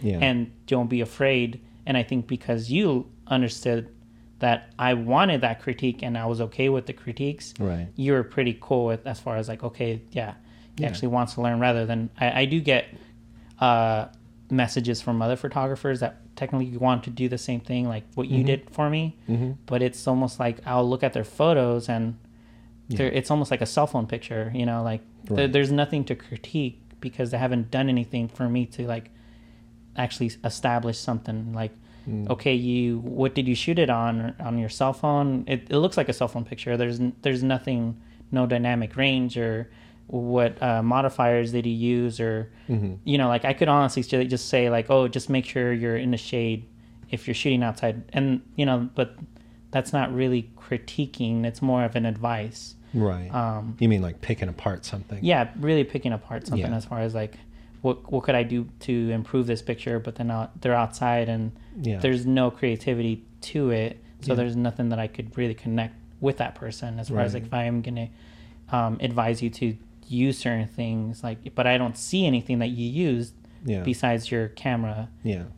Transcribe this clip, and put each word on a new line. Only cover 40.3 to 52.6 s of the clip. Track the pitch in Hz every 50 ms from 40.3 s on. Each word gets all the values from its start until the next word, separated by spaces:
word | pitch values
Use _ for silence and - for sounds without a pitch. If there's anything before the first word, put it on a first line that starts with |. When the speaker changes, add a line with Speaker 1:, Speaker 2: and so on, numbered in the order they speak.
| 123 123 120 113 - -
Speaker 2:
uh, | 131 123 113 113
modifiers | 113 117 123 135 135 131 - - 127 120 120 120 117 117
did | 117 120 117
you | 120 117
use, | 113 120 120 123 120 120 120 113 117
or, | 117 113 110 110 110 110 - - - -
Speaker 1:
Mm-hmm. | 120 107 101 95 92 95 -
Speaker 2:
you | 147 143 139
know, | 131 123
like, | 120 120 -
I | 135
could | 135 - 170 156
honestly | 151 147 139 131 - 135
ju-, | 120 - - 127 127
just | 127 127 120 - -
say, | - 131 123 120
like, | 120 117 113 -
"Oh, | 135 131 127 120
just | 117 131 - -
make | 135 131 127
sure | - - 131 123 123
you're | 123 117 120 117 113
in | 117 127 127
the | 123
shade | 110 - - - 120 117 113 110 110 113 - - - - - - - - -
if | - 117 - -
you're | 113
shooting | - - 147 131 123
outside." | 120 113 110 - - 113 107 117 - -
And, | - 139 135 135 131 127 - - -
you | - 143
know, | 135 127 120 120 127 -
but | 139 127 - - - 160 - - - - - - - - -
that's | - 135 127 -
not | - 143 127 -
really | 127 123 131 127 127 120 113 - -
critiquing. | - - - 131 113 - - - - 147 131 - - 127 113 117 113 117
It's | 117 113 -
more | 139 131 127 123 120
of | 113 117
an | 123 113
advice. | 113 107 110 117 120 117 110 107 110 110 -